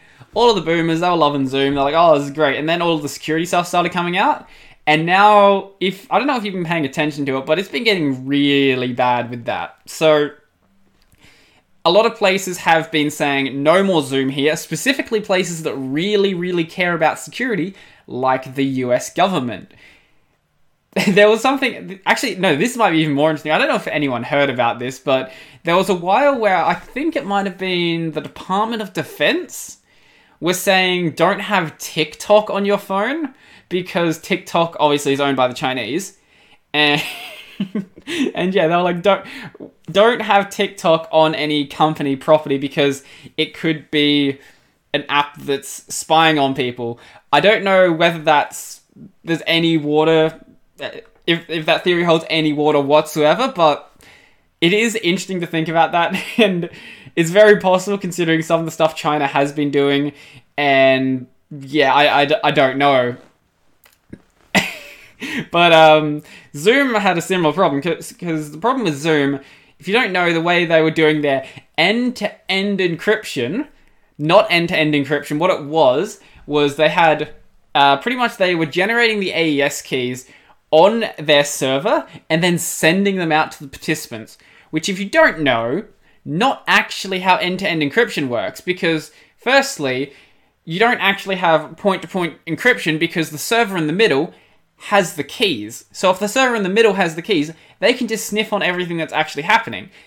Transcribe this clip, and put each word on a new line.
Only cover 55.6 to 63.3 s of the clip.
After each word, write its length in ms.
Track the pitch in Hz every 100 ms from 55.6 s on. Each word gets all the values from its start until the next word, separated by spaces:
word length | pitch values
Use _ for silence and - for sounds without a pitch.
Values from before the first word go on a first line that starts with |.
| 156
about 240 | 165 160
that, 220 | 170 170 185 -
<laughs> 60 | -
and 320 | 214 180 170 - - - - -
it's 140 | 165
very 280 | 185 214 208
possible 400 | 190 185 185 196
considering 440 | 190 165 165 165
some 180 | 160 165
of 60 | 165
the 60 |
stuff 220 | - 160
China 320 | - 160 151 139
has 260 | 147 143
been 180 | 147 147
doing, 420 | 139 143 139 147 - - - _ -
and 680 | 143 135 135 131 131 131 123 _ _
yeah, 420 | 147 135 147 135
I, 280 | 131 147 123
I 40 | 143
d-, 100 | 151
I 60 | 147
don't 280 | 147 135 135
know. 380 | 143 135 123 123 -